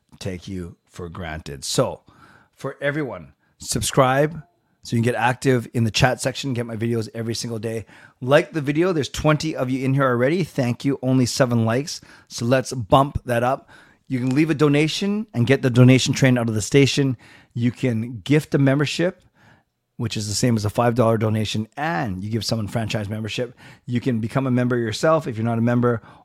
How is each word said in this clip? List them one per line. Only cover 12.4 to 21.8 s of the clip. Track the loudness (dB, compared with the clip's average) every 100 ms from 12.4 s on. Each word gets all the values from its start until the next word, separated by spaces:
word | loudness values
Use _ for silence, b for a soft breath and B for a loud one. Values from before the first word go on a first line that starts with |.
| 0
let's | 0 0
bump | -6 2 4 4 -2 -4
that | -2
up. | 0 -2 -8 b b b -6
You | -4
can | 0 2
leave | 2
a |
donation | 4 4 4 2 -2 -2 -4 -4
and | 0 2
get | 2
the | 4
donation | 8 8 8 4
train | 2 2 4
out | 0
of |
the | -2
station. | 2 4 4 4 0 -2 B B B -4
You | -2
can | -2 -2 -2 -6 -8
gift | 0 2 2
a | 2
membership, | 4 4 0 0 -2 -4 _ b b b _ _ _ -8
which | -6 -4
is | -4
the | 0
same | 2 2
as |
a | 0
five | 0 2
dollar | 4 2 2
donation, | 0 0 -2 -4 -6
and | -6